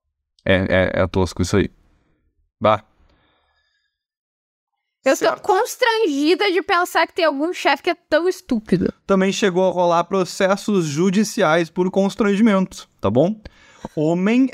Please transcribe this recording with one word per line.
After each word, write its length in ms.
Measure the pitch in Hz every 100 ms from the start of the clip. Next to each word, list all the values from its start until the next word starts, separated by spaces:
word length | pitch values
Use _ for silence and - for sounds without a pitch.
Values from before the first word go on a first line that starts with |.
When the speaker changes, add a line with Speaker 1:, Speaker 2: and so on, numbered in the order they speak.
| _ _ _ _
Speaker 1:
É, 480 | - 92 90 92 92
é, 60 | -
é 40 | 92
tosco 360 | 95 90 -
isso 120 | 87
aí. 140 | 101 - _ _ _ _ _ _ _ _ -
Bah. 240 | 104 104 - _ _ _ _ _ _ _ _ _ _ _ _ _ _ _ _ _ _ _ _ _
Speaker 2:
Eu 120 | 262 -
Speaker 1:
Certo. 240 | 339 -
Speaker 2:
tô 120 | -
constrangida 960 | 381 494 - 480 440 392 277 302 339 403
de 120 | 349
pensar 440 | 349 349 359 370
que 80 | 339
tem 120 | -
algum 280 | 311 277 330
chefe 300 | 339 330 285
que 60 | -
é 60 | - -
tão 180 | 302 359
estúpido. 680 | - - 226 - 185 - -
Speaker 1:
Também 280 | - 190 190
chegou 340 | 190 202 175 185
a 40 |
rolar 340 | 180 175 170
processos 800 | 170 196 175 - 190 202 - 196
judiciais 840 | 156 143 196 190 214 - 165 170 165
por 220 | 180 185
constrangimento, 960 | 190 196 - 208 196 226 190 185 - - _
tá 80 | 98
bom? 240 | 120 175 220 - _ _ - - 156
Homem 500 | 151 175 196 247 262